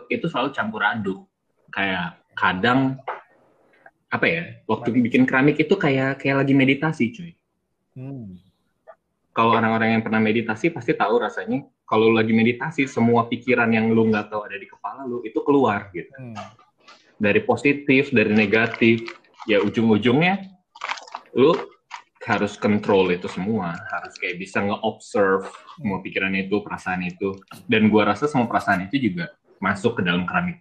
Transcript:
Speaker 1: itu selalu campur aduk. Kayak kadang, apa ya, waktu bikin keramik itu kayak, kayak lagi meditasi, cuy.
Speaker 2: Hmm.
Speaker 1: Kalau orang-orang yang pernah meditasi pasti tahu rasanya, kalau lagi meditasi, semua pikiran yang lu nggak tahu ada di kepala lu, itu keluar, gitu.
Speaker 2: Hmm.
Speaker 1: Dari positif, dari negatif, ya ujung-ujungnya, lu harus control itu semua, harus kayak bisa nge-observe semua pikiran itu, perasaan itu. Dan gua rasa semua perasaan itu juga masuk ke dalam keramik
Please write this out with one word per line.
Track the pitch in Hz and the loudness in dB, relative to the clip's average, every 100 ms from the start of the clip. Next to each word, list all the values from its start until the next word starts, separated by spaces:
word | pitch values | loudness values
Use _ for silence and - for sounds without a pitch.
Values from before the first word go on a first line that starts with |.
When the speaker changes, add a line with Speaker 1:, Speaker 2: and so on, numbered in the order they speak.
| - | -6
Speaker 1:
itu | 117 | -6
selalu | 165 123 139 | -4 -2 -4
campur | 120 107 107 | -4 -6 -2
aduk. | 107 113 98 95 - _ _ _ _ | -2 -2 -6 -8 -12 _ _ _ _
Kayak | 104 98 92 85 - _ | -4 -4 -4 -6 -10 _
kadang, | - 95 92 117 131 135 135 - - - _ _ _ _ _ - _ - | -2 -2 0 2 2 0 -4 -10 -14 -16 _ _ _ _ _ -20 _ -8
apa | 120 | -2
ya, | 120 85 - - | 0 -2 -6 -10
waktu | - 110 123 | -6 -4 0
bikin | 123 117 127 | 0 2 2
keramik | 127 131 147 147 | 2 4 2 2
itu | 151 | 0
kayak, | 190 151 135 135 135 | 0 0 0 -2 -2
kayak | 139 139 | -2 0
lagi | 135 | 2
meditasi, | 135 131 139 160 156 113 | 4 4 2 -2 -2 -4
cuy. | - 170 - _ _ _ _ _ | -6 -18 -20 _ _ _ _ _
Speaker 2:
Hmm. | 131 131 135 101 90 92 _ _ _ - - _ _ _ | -16 -14 -14 -16 -18 _ _ _ _ -20 -20 _ _ _
Speaker 1:
Kalau | 117 113 | 0 2
orang-orang | 113 113 113 110 | 4 2 2 2
yang | 110 | 0
pernah | 110 110 | 0 0
meditasi | 110 117 113 110 165 | 2 0 -2 -2 -4
pasti | 139 160 | -2 -2
tahu | - 104 120 | 0 2 0
rasanya, | 107 98 143 269 - _ | -2 -6 -6 -6 -8 _
kalau | - 110 113 | -2 2 4
lagi | 113 113 | 4 2
meditasi, | 113 113 120 156 143 131 | 2 2 0 -4 -4 -4
semua | 120 117 117 113 | 2 2 4 0
pikiran | - 123 120 113 | -4 0 0 2
yang | 113 113 | 2 2
lu | 113 110 | 4 4
nggak | 104 104 | 2 -2
tahu | 107 | -8
ada | 101 | -8
di | 101 | -12
kepala | 98 - 104 135 | -16 -14 -12 -10
lu, | 131 120 | -10 -8
itu | 110 - | -6 -4
keluar, | 147 143 113 101 98 | 2 4 4 0 -6
gitu. | 87 - | -12 -14
Speaker 2:
Hmm. | - 123 104 - _ _ _ - - _ | -16 -16 -16 -16 _ _ _ -20 -20 _
Speaker 1:
Dari | - 104 107 | -2 2 2
positif, | 120 113 143 143 - 135 139 | 2 0 2 0 2 2 4
dari | 117 104 | 2 4
negatif, | 107 104 110 117 - 117 117 - - _ - | 4 4 2 0 2 4 4 -2 -16 _ -10
ya | 110 101 | 0 2
ujung-ujungnya, | 104 117 113 104 117 143 180 196 - - _ - - - - - - | 2 2 2 4 4 2 2 0 -6 -20 _ -12 -10 -10 -12 -20 -4
lu | 120 147 - - _ _ - _ - | 4 4 4 -4 _ _ -20 _ -10
harus | - 101 101 - | -2 -2 -2 -2
control | 107 104 110 95 92 | 0 0 4 4 4
itu | 90 95 | 0 -4
semua, | 92 101 110 87 85 | -6 -4 -2 -4 -8
harus | - 87 90 - | -10 -10 -10 -10
kayak | 95 87 | -8 -8
bisa | 95 113 | -6 -4
nge-observe | 101 104 110 - - 110 98 95 98 - - - | -2 -2 -4 -6 -4 0 2 2 -2 -14 -20 -8
semua | 113 92 | -6 -6
pikiran | 92 95 95 | -6 -4 -2
itu, | 95 95 101 | -2 -2 -4
perasaan | - 87 92 90 | -4 -8 -6 -4
itu. | 90 - 98 95 - - | -6 -6 -6 -6 -14 -12
Dan | - 110 214 | 0 4 6
gua | 107 208 | 4 4
rasa | - | 0
semua | 147 131 110 | 0 0 0
perasaan | 101 110 92 98 | -2 0 -2 -2
itu | 139 | -2
juga | 110 87 82 - _ - | -2 -4 -10 -14 _ -6
masuk | 95 95 117 | -4 -2 -2
ke | - | -2
dalam | 87 90 | -2 -2
keramik | 87 - 90 - | -2 -4 -4 -6